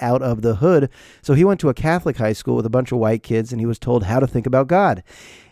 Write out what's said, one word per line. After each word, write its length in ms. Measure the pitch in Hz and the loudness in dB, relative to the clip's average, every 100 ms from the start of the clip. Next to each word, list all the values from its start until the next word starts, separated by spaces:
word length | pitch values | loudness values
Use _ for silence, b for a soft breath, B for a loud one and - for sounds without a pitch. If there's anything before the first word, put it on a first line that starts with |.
out 200 | 120 127 | -2 -2
of 220 | 131 110 | -2 -2
the 120 | 113 101 | -2 2
hood." 340 | 165 160 131 B B B | 4 4 2 B B B
So 120 | - | 0
he 120 | 139 190 | 4 4
went 140 | 190 | 2
to 80 | 147 | 0
a 40 | |
Catholic 440 | 123 156 175 165 123 | 0 -2 -2 -2 -2
high 160 | 110 | -2
school 220 | 107 - 120 | -2 -2 -2
with 100 | 113 | 0
a 60 | |
bunch 200 | 127 123 | -2 -2
of 80 | 123 | -2
white 240 | 110 113 | 0 -2
kids, 280 | - 113 113 | -2 -4 -2
and 80 | 120 | -4
he 80 | 117 | -4
was 120 | 113 | -4
told 240 | 123 120 | -2 -2
how 160 | 98 127 | 0 0
to 80 | 135 | 0
think 180 | 123 120 | -2 0
about 220 | 131 135 | 0 2
God. 360 | 180 185 92 - B B B B | 2 2 0 -8 B B B B